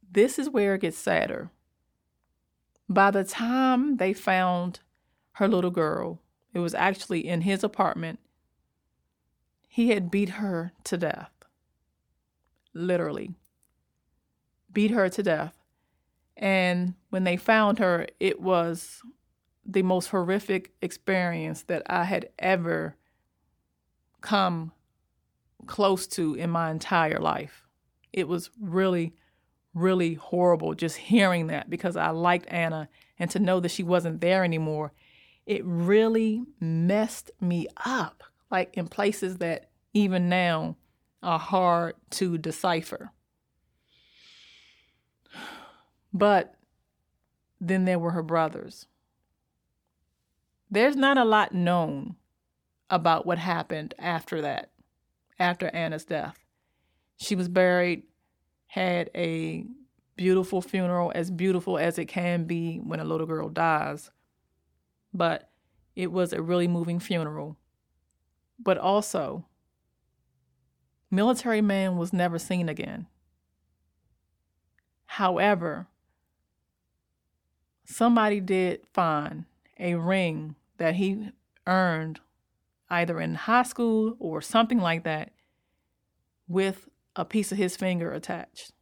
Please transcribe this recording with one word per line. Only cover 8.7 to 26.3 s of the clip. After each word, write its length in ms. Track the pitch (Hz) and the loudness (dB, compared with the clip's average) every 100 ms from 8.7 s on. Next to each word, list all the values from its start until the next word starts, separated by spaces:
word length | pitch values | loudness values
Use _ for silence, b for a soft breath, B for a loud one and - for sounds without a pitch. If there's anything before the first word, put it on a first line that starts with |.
| _ _ _ _ _ _ _ _ _ _ | _ _ _ _ _ _ _ _ _ _
he 200 | - 233 | 0 2
had 220 | 214 175 | 2 2
beat 180 | 202 202 | 0 0
her 420 | 185 208 175 175 _ | -2 -4 -4 -6 _
to 140 | - 175 | -6 -4
death. 340 | 165 - - _ _ _ _ _ _ _ _ _ _ _ _ _ _ | -2 -4 -10 _ _ _ _ _ _ _ _ _ _ _ _ _ _
Literally. 600 | 165 180 180 160 147 - 180 _ _ _ _ _ _ _ _ _ _ _ _ _ | -8 -2 0 0 -6 -10 -14 _ _ _ _ _ _ _ _ _ _ _ _ _
Beat 200 | 208 208 | 0 2
her 180 | 226 190 | 4 2
to 140 | 185 | 0
death. 340 | 196 156 156 _ _ _ _ _ _ _ _ - | 0 0 -2 _ _ _ _ _ _ _ _ -4
And 600 | 202 190 180 180 180 180 _ | 0 2 2 0 -2 -6 _
when 140 | 190 | -2
they 140 | 185 180 | 0 0
found 420 | - 220 208 220 | 4 4 6 4
her, 280 | 190 170 - _ | 2 2 -2 _
it 220 | 190 - | -2 0
was 600 | 185 180 170 165 - - 233 - _ _ _ _ - | 2 2 2 -4 -10 -18 -20 -20 _ _ _ _ -2
the 180 | 190 | 0
most 240 | 185 185 175 | 4 2 2
horrific 640 | 196 175 190 202 190 185 _ | 0 2 -2 0 -2 -4 _
experience 840 | 208 - - 190 180 165 160 156 | -8 -8 -2 0 0 -4 -6 -8
that 200 | - 175 - | -6 -6 -2
I 180 | 180 | -4
had 260 | 175 196 - - | -2 -4 -6 -6
ever 560 | 185 190 170 160 160 - _ _ _ _ _ _ _ _ _ _ _ _ | -2 0 0 -4 -6 -10 _ _ _ _ _ _ _ _ _ _ _ _
come 520 | - 208 185 170 160 _ _ _ _ _ _ _ _ _ - | -2 0 0 -2 -8 _ _ _ _ _ _ _ _ _ -14
close 400 | - 202 190 - | 0 2 2 -2
to 260 | - 160 | -4 -2